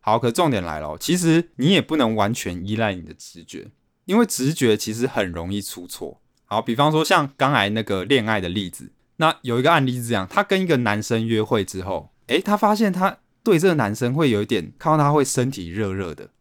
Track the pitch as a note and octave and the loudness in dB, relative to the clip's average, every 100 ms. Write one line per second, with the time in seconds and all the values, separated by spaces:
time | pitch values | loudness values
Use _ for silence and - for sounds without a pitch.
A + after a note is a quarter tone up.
0 | - A2+ A#2+ A#2 E3+ A2+ F2 D2+ D2+ D#2 | 2 2 2 2 2 2 -2 -6 -8 -8
1 | - F3+ E3 D#3+ E3+ - C3 F#3 - D#3+ | -2 2 4 4 2 -2 2 2 2 0
2 | A#2 A2 G2+ F#2+ - F2 F#2+ G#2+ A2+ F#2 | 0 2 0 -2 -6 -8 -6 -2 -2 -4
3 | E2+ D#2+ - F2 E2 F2+ - _ _ _ | -10 -18 -20 -20 -16 -16 -16 _ _ _
4 | - G3+ A#3 - C3 E3 B2 G#2+ - A2 | -2 2 2 0 -2 2 2 2 0 -4
5 | B2 - G2 E2+ E2+ G2+ G2+ - F2 - | -2 -2 -4 -4 -6 -6 -6 -14 -14 -12
6 | E2 - _ _ _ G#2 A2 A2+ C#3+ D#3 | -12 -14 _ _ _ -4 -2 2 2 2
7 | D#3 F3+ C#3+ _ C3+ C#3+ G2+ G#2+ G#2+ G2 | 4 2 2 _ 2 2 2 -2 -2 -4
8 | F#2 C3+ G#2+ G#2+ F2+ F2 F#2 - - _ | 2 0 2 -2 -2 -6 -6 -12 -20 _
9 | _ _ D#3 - B2+ A#2 C3+ E3+ C3 B2 | _ _ -2 0 -4 0 4 4 2 -2
10 | A#2 A2+ F#2+ - G3+ F#3+ F#3 C#3+ A#2+ G#2 | -2 -2 0 -2 0 0 2 2 2 -2
11 | G#2 A2+ A2+ A2 G#2+ A#2 F#2+ F#2+ F2+ F2+ | 0 -2 0 0 2 0 -2 -6 -6 -8
12 | D2+ _ - C3+ F#3+ G#3 G#3 G#3 A3 F3+ | -8 _ -2 -2 0 2 2 2 0 2
13 | F#3+ - _ _ - E3+ F#3+ D#3+ G#2+ G#2+ | -2 -2 _ _ 2 4 4 4 0 0
14 | A#2+ C#3 D3+ G#2 G#2+ G#2+ D#2+ - E3 D#3 | -2 2 2 2 0 -2 -4 -6 0 2
15 | C#3+ D3 C3+ - B2+ C3+ E2+ F2+ G#2 F#2+ | 4 2 2 0 -2 -4 -8 -4 -4 -2
16 | F2+ D2 G1+ _ | -6 -8 -16 _